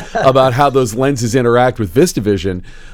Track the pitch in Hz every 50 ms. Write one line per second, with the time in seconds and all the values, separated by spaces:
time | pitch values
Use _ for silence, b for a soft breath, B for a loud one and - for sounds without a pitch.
0 | - - - 226 208 135 131 135 131 131 120 127 147 143 127 135 131 113 110 113
1 | 131 135 143 117 120 117 104 131 123 120 117 120 123 107 104 - 110 92 82 131
2 | 165 180 - - 104 104 104 95 82 98 92 92 B B B B B B